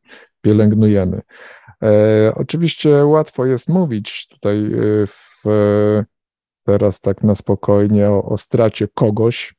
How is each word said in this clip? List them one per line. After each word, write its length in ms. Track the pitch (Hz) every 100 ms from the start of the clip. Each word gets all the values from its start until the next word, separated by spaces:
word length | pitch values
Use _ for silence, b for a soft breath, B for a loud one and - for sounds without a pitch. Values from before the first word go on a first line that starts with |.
| B B B _
pielęgnujemy. 800 | 104 107 104 107 107 101 92 - - B B B B B
E, 500 | 110 104 107 107 110
oczywiście 720 | - 139 160 170 - 156 143 147
łatwo 400 | 156 156 - 127
jest 220 | 127 -
mówić 580 | 175 170 110 98 - -
tutaj, 460 | _ 104 104 107
e, 340 | 113 110 107 101
w, 380 | - - _ 107 107 104 104 104 107 101 _ _ _ _ _ -
teraz 340 | 101 104 90
tak 220 | - 98
na 120 | 107
spokojnie 760 | 101 - 98 - 101 104 107 101
o, 140 | 101
o 120 | - 107
stracie 520 | - 123 113 - 107
kogoś 600 | - 117 104 113 - -